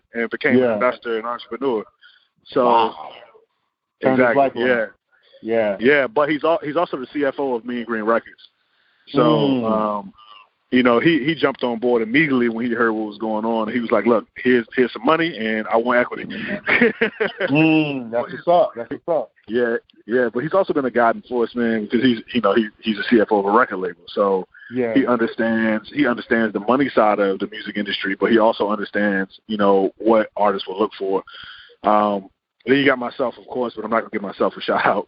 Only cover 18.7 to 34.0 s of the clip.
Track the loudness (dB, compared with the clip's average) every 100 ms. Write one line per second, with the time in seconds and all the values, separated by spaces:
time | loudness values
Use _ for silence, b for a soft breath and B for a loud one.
18.7 | -2 -10 -10 -4 -4 -4 _ -6 -2 0
19.7 | -2 -8 _ -2 0 0 -2 0 0 0
20.7 | 0 0 2 2 0 -4 -2 -2 -2 -2
21.7 | -2 -2 2 2 0 -2 -2 2 2 0
22.7 | -4 -4 -4 2 2 4 2 2 2 2
23.7 | -2 -8 -10 -10 -2 0 0 -4 B B
24.7 | -4 -2 -2 0 0 0 -2 -2 0 0
25.7 | -2 -4 -2 -2 -2 -2 0 0 -2 0
26.7 | 0 2 2 2 2 0 -2 -6 -8 -10
27.7 | -8 -6 -6 -6 -2 2 4 4 2 -2
28.7 | -4 -4 -2 -2 -2 -4 -10 -10 0 2
29.7 | 4 2 0 2 2 2 0 0 0 -6
30.7 | -4 -4 -4 -4 -4 -4 B B B B
31.7 | B 2 4 2 0 -6 _ _ _ 0
32.7 | 2 2 0 -4 -6 -6 -6 -10 -6 -6
33.7 | -6 -4 -2